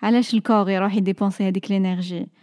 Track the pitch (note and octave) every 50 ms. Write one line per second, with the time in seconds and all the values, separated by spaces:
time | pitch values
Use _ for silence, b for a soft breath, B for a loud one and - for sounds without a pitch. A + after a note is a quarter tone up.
0 | - G#3 A#3 A#3+ A#3+ - A#3+ A3 - - A3+ G#3+ G3 F#3 G3 F#3 F#3+ G3+ G3 A3
1 | G3 F#3 G3 - G3+ G3 F#3 - G3+ F#3+ F#3 G3 - - G3+ G3 F#3+ F#3 F#3 F3+
2 | F3+ F3+ F3+ E3+ - - _ _